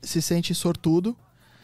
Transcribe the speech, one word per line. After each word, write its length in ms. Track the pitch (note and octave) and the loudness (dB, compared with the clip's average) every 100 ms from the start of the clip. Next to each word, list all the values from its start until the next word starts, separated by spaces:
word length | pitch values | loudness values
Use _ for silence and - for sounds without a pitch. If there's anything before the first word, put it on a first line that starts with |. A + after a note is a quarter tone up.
se 200 | - E3 | -6 -4
sente 320 | - E3+ E3+ | 0 0 0
sortudo. 600 | E3+ F3 E3+ E3 E3 F#3+ A#3+ _ _ _ _ | -2 -2 0 2 2 2 -4 _ _ _ _